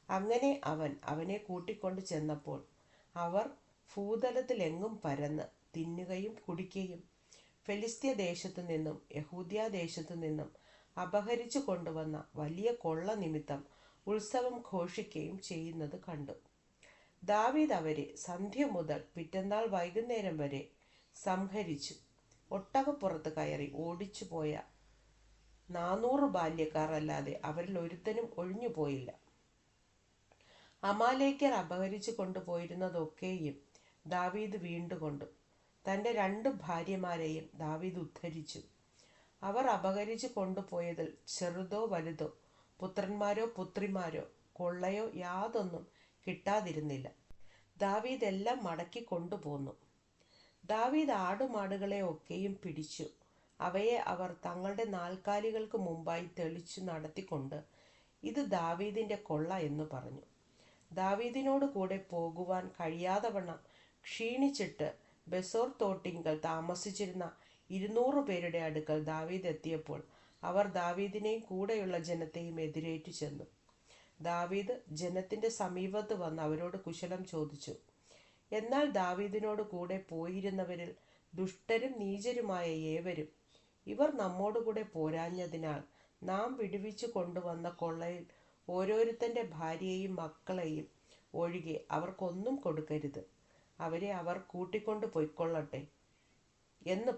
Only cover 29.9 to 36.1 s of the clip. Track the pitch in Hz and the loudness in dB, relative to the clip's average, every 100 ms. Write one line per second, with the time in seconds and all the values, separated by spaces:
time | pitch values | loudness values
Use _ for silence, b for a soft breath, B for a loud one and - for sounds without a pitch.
29.9 | _ _ _ _ B B B B B 196 | _ _ _ _ B B B B B 2
30.9 | 208 233 262 277 277 277 226 165 180 190 | 6 6 8 6 6 4 4 2 0 0
31.9 | 202 196 220 185 190 180 170 170 170 185 | 0 -2 -2 -2 -2 -2 -2 -2 -2 0
32.9 | 170 156 - 185 185 151 139 - B B | 0 -2 -2 -4 -2 -2 -4 -12 B B
33.9 | B 156 180 180 202 214 202 170 170 170 | B -2 0 0 0 -2 -4 -4 -4 -4
34.9 | 170 156 143 - - _ b b _ - | -4 -2 -4 -8 -14 _ b b _ -2
35.9 | 196 226 | 0 2